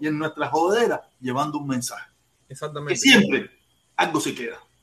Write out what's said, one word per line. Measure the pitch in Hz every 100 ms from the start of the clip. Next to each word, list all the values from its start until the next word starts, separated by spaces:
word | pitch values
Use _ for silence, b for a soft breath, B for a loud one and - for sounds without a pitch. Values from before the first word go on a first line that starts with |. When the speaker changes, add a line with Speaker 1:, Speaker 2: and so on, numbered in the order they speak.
Speaker 1:
y | 151
en | 151
nuestra | 156 147 139
jodera, | 151 170 220 226 139 - _
llevando | 127 127 151 147
un | 143
mensaje. | 127 120 - - _ _ _ -
Speaker 2:
Exactamente. | 139 151 147 147
Speaker 1:
Que | -
siempre | 269 226 - 131 101 _ _ _ _ -
algo | 175 156
se | 143
queda. | 110 78 - - _